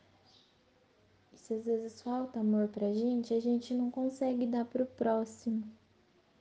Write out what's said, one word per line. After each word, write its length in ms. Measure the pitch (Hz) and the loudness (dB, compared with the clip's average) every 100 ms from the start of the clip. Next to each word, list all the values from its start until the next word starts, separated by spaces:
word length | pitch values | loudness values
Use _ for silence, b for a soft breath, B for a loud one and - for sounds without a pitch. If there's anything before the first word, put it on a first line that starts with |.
| b b _ - _ _ _ _ _ _ _ _ _ | b b _ -20 _ _ _ _ _ _ _ _ _
E 40 | - | -14
se 180 | - | -6
às 100 | 220 | -4
vezes 380 | 226 226 226 - | 0 -2 -2 -10
falta 380 | 240 247 262 233 | -6 -4 -4 0
amor 280 | 214 214 208 | 2 4 2
pra 240 | 208 202 | 0 0
gente, 400 | 208 240 240 233 | 2 2 0 2
a 80 | 226 | 0
gente 320 | 233 240 240 | 2 0 0
não 180 | 247 247 | -2 -2
consegue 560 | 254 262 262 262 247 247 | 0 -2 0 0 0 0
dar 180 | 240 | 0
pro 200 | 233 254 | 0 0
próximo. 800 | 254 - 233 220 220 - 233 220 214 - _ _ _ _ _ _ | -2 0 2 2 -2 -6 -4 -4 -4 -14 _ _ _ _ _ _